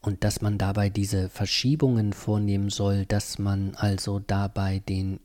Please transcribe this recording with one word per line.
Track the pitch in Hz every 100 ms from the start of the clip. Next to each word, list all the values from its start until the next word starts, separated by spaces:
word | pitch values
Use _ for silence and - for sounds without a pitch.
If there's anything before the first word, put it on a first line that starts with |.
| -
und | 95 107
dass | -
man | 107 101
dabei | 98 101 101
diese | 104 98 98 92
Verschiebungen | - 98 - 131 156 131 117 104
vornehmen | - - 104 104 98 101
soll, | - 101 98 95
dass | 104 - -
man | 101 98 98 -
also | 104 98 - 101
dabei | 101 98 101 98 98 95
den | - 95 95 95